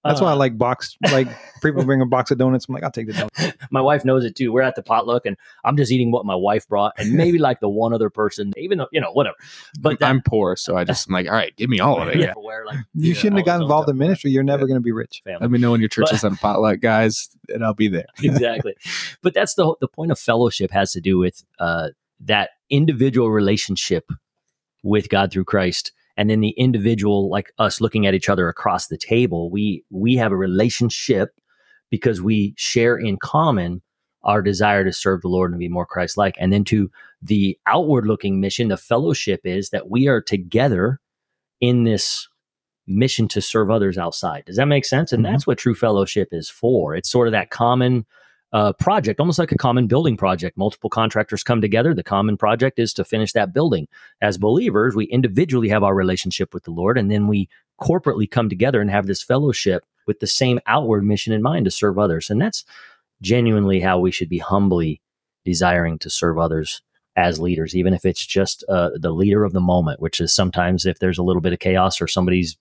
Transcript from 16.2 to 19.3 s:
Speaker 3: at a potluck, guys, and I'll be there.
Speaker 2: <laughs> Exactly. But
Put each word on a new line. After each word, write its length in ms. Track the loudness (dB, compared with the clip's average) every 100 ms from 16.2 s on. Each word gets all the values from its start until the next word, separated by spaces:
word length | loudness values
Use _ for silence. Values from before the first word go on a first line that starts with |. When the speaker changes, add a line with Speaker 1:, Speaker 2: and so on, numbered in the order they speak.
Speaker 3:
at 80 | 0
a 40 | 0
potluck, 440 | 0 2 2 2
guys, 480 | 2 4 2 0 -10 _ -10
and 140 | -4
I'll 100 | -4
be 140 | 0 0
there. 180 | 0 -6
Speaker 2:
<laughs> 100 | -2
Exactly. 520 | 0 2 0 -2 -6 -8 -10 -10 -10 -4
But 120 | -2